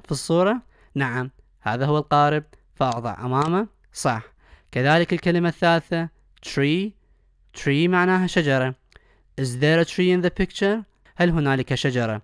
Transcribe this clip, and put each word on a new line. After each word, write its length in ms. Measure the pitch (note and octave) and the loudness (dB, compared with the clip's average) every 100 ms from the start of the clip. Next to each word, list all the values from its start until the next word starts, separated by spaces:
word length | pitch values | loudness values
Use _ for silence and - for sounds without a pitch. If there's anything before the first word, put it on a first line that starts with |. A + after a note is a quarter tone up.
في 60 | - | -4
الصورة؟ 520 | D3 - E3 F#3+ A#3+ - _ _ | -6 0 2 2 0 -6 _ _
نعم، 360 | C#3 C3 B2 B2+ - _ _ | -4 -4 -4 -6 -10 _ _
هذا 260 | - B2 C#3 | -6 -2 0
هو 120 | D3+ | 0
القارب، 460 | C#3+ D3 D3 D3+ D#3 - _ | 0 2 2 0 -4 -14 _
فأضع 400 | - C3 A#2 A#2 F#2 | -4 -4 -2 -6 -6
أمامه 460 | B2+ C3 D#3 F3+ G#3+ _ _ | -2 0 0 0 -2 _ _
صح. 300 | - C3+ A#2 - _ _ - _ | -6 -4 -4 -6 _ _ -20 _
كذلك 400 | B2+ C3+ E3 E3+ | -2 2 2 2
الكلمة 360 | F3 F3 F3 E3+ | -2 0 0 0
الثالثة، 600 | - E3+ E3+ - E3 E3 - _ _ - | 0 2 2 0 -4 -6 -10 _ _ -8
tree. 440 | - C#3+ E3+ G#3 - _ _ _ _ _ - | -2 0 0 -4 -8 _ _ _ _ _ -6
Tree 300 | C#3+ C#3 F3 | 0 2 2
معناها 380 | F#3 F3+ F#3 F#3 | 4 4 2 0
شجرة. 480 | F#3 D3 C3+ B2+ C3 _ - _ _ _ - | 0 2 2 0 -6 _ -20 _ _ _ -8
Is 60 | C3 | -6
there 380 | B2 D3 E3 | -2 2 2
a 40 | E3 | 2
tree 280 | - F3+ F3+ | 0 2 2
in 100 | F3 | 0
the 180 | - | -2
picture؟ 400 | C#3 - G3 A3 G3+ _ _ - | -4 -2 -2 -2 -6 _ _ -2
هل 140 | F3 | 0
هنالك 440 | E3 C#3+ C3+ C3 | 2 2 0 0
شجرة 480 | C3 C#3+ B2 A2+ G#2+ | -2 -2 0 -2 -4